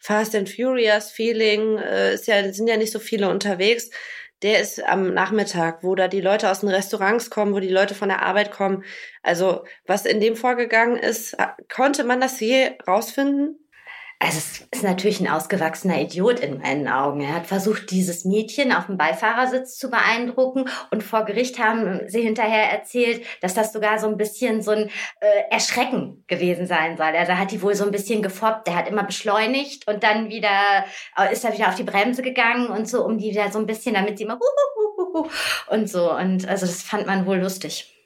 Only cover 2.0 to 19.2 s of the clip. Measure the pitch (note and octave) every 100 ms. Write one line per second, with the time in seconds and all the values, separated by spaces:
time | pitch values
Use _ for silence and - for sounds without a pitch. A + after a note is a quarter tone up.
2 | G3 F#3+ - G3+ G3 G3 A3+ A3 G#3+ A3
3 | G#3+ A3 G3 F#3+ G3+ F3+ G3 A#3 - -
4 | - - - _ G3+ G#3+ G#3 - - F#3
5 | F#3+ F3+ F#3+ G#3+ G3+ F3 E3 E3 F3+ F#3+
6 | F#3 G3 F#3 G#3 G#3+ F#3+ G#3 F#3+ F#3+ F3+
7 | G3 A#3 A#3 - G#3 G3+ F#3+ F#3 G3 G3
8 | G3 F#3+ F3+ F#3+ G#3 - G3 F#3+ - -
9 | - - - E3+ F#3 F3+ - - - G3+
10 | - G#3+ G#3+ A3+ B3 A#3+ A#3 A3+ A3+ A#3+
11 | - A3+ - - - - - - C4+ C#4+
12 | B3 B3+ C4 B3+ A3 C4 C4 - - F#3+
13 | A3+ - C#4 C#4 C#4+ D4+ _ - - -
14 | - - F3+ D#3+ - - - - G3+ F#3
15 | G#3+ G3 F#3 D#3 - F#3+ D#3+ - E3+ D#3+
16 | D3+ E3+ G3+ B3 - C#3 D3 C#3 C3 B2
17 | C#3+ C#3+ C#3+ D3+ - F#3+ F#3+ G#3+ - F#3
18 | F3+ E3+ F#3 G#3 A3 - C4+ F#3 E3 F#3+
19 | - -